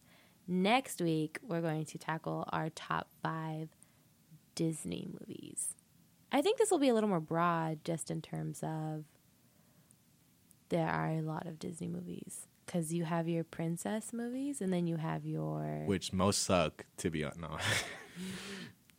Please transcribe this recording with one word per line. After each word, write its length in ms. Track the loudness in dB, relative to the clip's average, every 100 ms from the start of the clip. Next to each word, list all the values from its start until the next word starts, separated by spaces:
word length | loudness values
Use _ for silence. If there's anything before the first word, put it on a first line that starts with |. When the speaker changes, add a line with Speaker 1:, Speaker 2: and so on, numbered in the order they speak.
| -20 -20 -20 _ -2
Speaker 1:
next 540 | 2 4 4 2 0
week, 380 | 2 2 0 -4
we're 180 | -4 0
going 240 | 0 0 -2
to 120 | -6
tackle 500 | -4 -4 -2 -4 -2
our 180 | -2 -2
top 380 | -4 -4 -4 -4 -6
five 460 | -4 -2 -4 -6 -8 -12 -20 _ _ _ _ -20 _
Disney 540 | 0 0 0 -4 -6 -6
movies. 640 | -10 -12 -12 -12 -8 -6 -8 _ -20 -20 _ 0
I 120 | 2
think 160 | 4 4
this 120 | 6
will 80 | 6
be 100 | 6
a 60 |
little 140 | 6 6
more 120 | 2
broad 640 | 2 4 4 4 2 -2
just 260 | -2 -4 -2
in 100 | -6
terms 380 | -4 -6 -4 -4
of 420 | -4 -4 -4 -6 -10 -18 _ _ _ _ _ _ -20 -20 _ _ _ _ _ -18 -2
there 200 | 2 2
are 220 | 2 2
a 100 | 0
lot 240 | -2 -4 -6
of 120 | -8
Disney 300 | -8 -6 -6
movies. 580 | -6 -8 -10 -10 -14 -16 _ -4
'Cause 260 | -2 0
you 120 | 0
have 240 | 0 0 2
your 160 | 0
princess 680 | -2 -2 -2 -2 -2 -4 -6
movies, 480 | -8 -6 -4 -4 -2
and 100 | 0
then 140 | 2 2
you 100 | 0
have 300 | 0 -2 -2
your 560 | -2 -2 -2 -2 -2
Speaker 2:
Which 280 | 0 0 2
most 320 | 4 6 6
suck, 420 | 4 6 4 0 -12 -4
to 120 | -2
be 120 | 0
hon-, 180 | -2 -4
no. 180 | -6 -2
<laughs> 80 | 0 0 -2 -8 -14 -12 -10 -10 -10 -10 -12 -16 -20